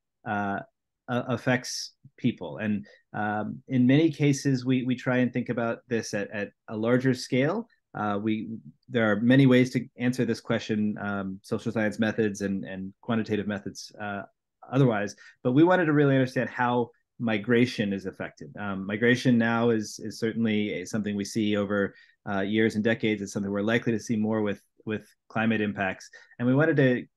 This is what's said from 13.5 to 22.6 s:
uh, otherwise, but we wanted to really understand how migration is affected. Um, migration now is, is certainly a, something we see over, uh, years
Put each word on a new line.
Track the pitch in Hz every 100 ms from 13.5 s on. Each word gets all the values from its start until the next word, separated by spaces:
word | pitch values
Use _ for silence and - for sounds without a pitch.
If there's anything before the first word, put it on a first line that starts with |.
| 101 95 - - -
uh, | 104 101 - _ _ _ -
otherwise, | 135 127 104 104 - - _
but | 127
we | 131
wanted | 175 180 156
to |
really | 147 143
understand | 135 127 131 117
how | - 123 123 117 _ _ -
migration | 117 107 101 120 123 - 101
is | 98 95
affected. | - 85 - - -
Um, | 101 95 98
migration | 107 120 123 135 117
now | 113 117 117
is, | 110 104 -
is | 110 -
certainly | 113 107 113 104 104 80
a, | 92
something | 113 104 101
we |
see | 98 117 104 104
over, | 101 104 98 - _ _ 107
uh, | 98
years | 98 110